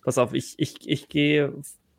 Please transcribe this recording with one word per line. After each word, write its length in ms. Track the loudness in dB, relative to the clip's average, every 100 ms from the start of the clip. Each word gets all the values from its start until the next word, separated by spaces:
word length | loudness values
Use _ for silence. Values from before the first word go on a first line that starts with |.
Pass 160 | -2 2
auf, 160 | 2
ich, 240 | 0 -4 -4
ich, 300 | -4 -4 -4
ich 200 | -4 -2
gehe 460 | 0 4 4 2 -4 -14 -20 _